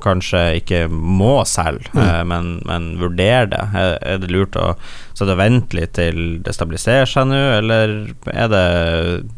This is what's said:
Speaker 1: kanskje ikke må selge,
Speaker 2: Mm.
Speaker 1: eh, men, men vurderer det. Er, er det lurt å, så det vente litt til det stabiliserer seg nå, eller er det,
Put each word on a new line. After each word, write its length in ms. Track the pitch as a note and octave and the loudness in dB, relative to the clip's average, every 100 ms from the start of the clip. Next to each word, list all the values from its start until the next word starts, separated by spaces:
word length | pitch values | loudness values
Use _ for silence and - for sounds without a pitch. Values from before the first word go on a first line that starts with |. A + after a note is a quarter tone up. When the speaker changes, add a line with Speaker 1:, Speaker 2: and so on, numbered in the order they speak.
Speaker 1:
kanskje 380 | G2+ F#2 - F2+ E2+ E2 | 0 0 0 0 2 0
ikke 220 | - F2 E2 | 0 0 0
må 540 | D#2+ E2 F#2+ G#2+ C3+ - | -2 0 4 4 4 2
selge, 400 | - E2 - - | -2 -2 -4 -4
Speaker 2:
Mm. 80 | - | 0
Speaker 1:
eh, 200 | G2+ E2+ E2+ | 2 2 -2
men, 260 | E2+ F2 E2+ E2 | -4 -4 -6 -6
men 240 | E2+ E2 E2+ | -4 -4 -4
vurderer 480 | F2 F2 F#2+ B2+ G2+ | -4 0 2 2 0
det. 140 | - G#2 | -2 -2
Er, 220 | G2+ F#2 D#2+ | 0 0 -2
er 160 | - F#2+ | -4 -4
det 120 | F2+ | -2
lurt 280 | F2+ F#2+ D#2+ | 0 0 0
å, 140 | E2+ E2+ - - - | -2 -2 -8 -12 -10
så 100 | - G2+ | -2 0
det 120 | F2+ | 2
vente 400 | G2+ B2 - E2+ | 4 4 2 -2
litt 140 | E2 - | -2 0
til 460 | E2+ E2 E2+ E2 | 0 0 -4 -4
det 80 | - | -6
stabiliserer 540 | - E2 E2 - C3 B2+ | -4 -4 -2 2 2 4
seg 240 | C#3 C3+ | 2 2
nå, 80 | C#3 C#3 A2 | 2 2 2
eller 340 | A2 A2+ A2 G#2+ G#2+ - - | 2 2 2 -2 -8 -10 -8
er 180 | F2 A2+ | -2 2
det, 140 | G2+ F2+ F2 E2 E2 E2+ F2 - | 4 4 2 2 0 0 -2 -6